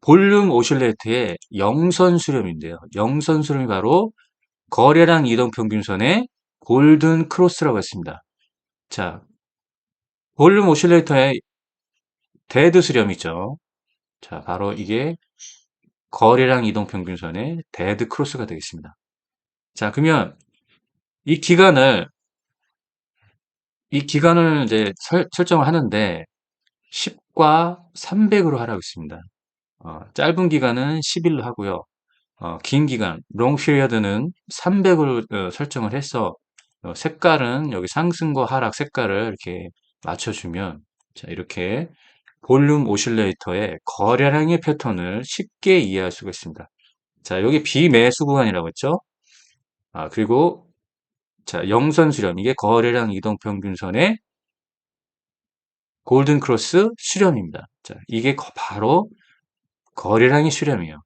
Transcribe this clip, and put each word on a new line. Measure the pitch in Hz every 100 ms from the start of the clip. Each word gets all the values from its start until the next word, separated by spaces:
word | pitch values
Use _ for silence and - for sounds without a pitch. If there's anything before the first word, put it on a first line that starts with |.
볼륨 | - 165 196 202 202
오실레이터의 | 123 120 139 123 110 110 120 110 85 _ 101
영선 | 98 135 175 170 180 175
수렴인데요. | - 135 95 80 80 85 - 98
영선 | 110 143 147 156
수렴이 | 147 143 127
바로 | 95 104 165 220 _ _ _ _ _ _
거래량 | - 127 151 170 165 135
이동 | 113 123
평균선의 | 110 110 107 98 98 120 202 254 _ _ _
골든 | - 120 147 151 160 160 160
크로스라고 | - 180 - 151 110
했습니다. | 92 101 80 78 _ _ _ _ _ _ _
자, | - 90 85 _ _ _ _ _ _ _ _ _ _ _ -
볼륨 | 151 202 196
오실레이터의 | 151 175 170 165 139 135 127 _ _ _ _ _ _ _ _ _ _ _
데드 | 123 165 175
수렴이죠. | 165 123 101 87 85 82 101 151 _ _ _ _ _ _
자, | - 78
바로 | - 90 101
이게 | 101 98 110 143 170 _ _ - _ _ _ _ _ _
거래량 | - 113 123 131 127
이동 | 113 104 101
평균선의 | 101 87 90 87 85 131 170 -
데드 | - 90 101 110
크로스가 | - 143 135 107
되겠습니다. | - - 85 78 _ _ _ _ _ _ _ _
자, | - 107
그러면 | 104 156 151 92 - _ _ _ _ _ _ _ _
이 | - 156
기간을, | - 175 190 143 135 110 87 _ _ _ _ _ _ _ _ _ _ _ _ _ _ _ _ _ _
이 | 143 143
기간을 | 147 165 170 165 151
이제 | 120 110 104 98
설-, | - 175 -
설정을 | - 175 165 143
하는데 | 165 123 104 104 82 82 _ _ _ _ _ _
십과 | - - - _ - 156 160 170 180 _
삼백으로 | - - 196 214 208 170 139
하라고 | 117 104
했습니다. | - - 76 82 87 _ _ _ _ _
어, | 85 80 -
짧은 | - 143 170 180
기간은 | 156 127 120 135 160
십 | 151 185 165
일로 | 151
하고요. | 120 117 98 90 - _ _ _ _ _
어, | 85 82
긴 | - 135 151
기간, | 127 98 82 -
롱 | 104 123 139
피리어드는 | - 143 135 117 101 104 151 - _
삼백으로, | - - 196 190 175 147 123 110
어, | 101 92
설정을 | - 147 139 110
해서, | 127 139 123 101 - _ _ _ _
어, | 87
색깔은 | 85 156 156 175 156 120 127 151
여기 | 101 90
상승과 | - 170 170 165 139 120
하락 | 135 117
색깔을 | - 143 - 110 98 113
이렇게 | 95 - 90 87 _ _ _
맞춰주면, | - 85 - 101 92 85 98 76 _ _ _
자, | - -
이렇게 | 90 90 - 90 117 170 _ _ _ _ _
볼륨 | - 131 143 147 120
오실레이터의 | 101 - 113 101 90 - 90 104 82 -
거래량의 | - 98 123 139 147 156 170
패턴을 | 160 147 123 92 90 101 135
쉽게 | - 190 _ - 185
이해할 | 110 95 92
수가 | 85 98
있습니다. | 90 87 76 - _ _ _ _ _
자, | - 92
여기 | 107 147
비매수 | 151 135 170 123 120 120 147
구간이라고 | 139 117 92 82
했죠. | - 135 170 _ _ _ _ _ _ _ _ _
아, | 82 78
그리고, | 113 107 123 170 - _ _ _ _ _ _ _ _ -
자, | 87 92
영선 | 110 147 156 160
수렴, | 131 101 87
이게 | 104
거래량 | 131 104 117 120 120 113
이동 | 98 107 101
평균선의 | 107 101 98 92 95 101 185 220 _ _ _ _ _ _ _ _ _ _ _ _ _ _ _ _ _ _
골든 | - 127 139 147
크로스 | - 117 - 175 214 233
수렴입니다. | - - 196 135 87 - - _
자, | - - 95
이게 | 113 123 135
거-, | - -
바로 | - 101 107 165 214 _ _ _ _ _ _ _ _
거래량의 | - 90 110 123 147 151
수렴이에요. | 147 147 123 82 76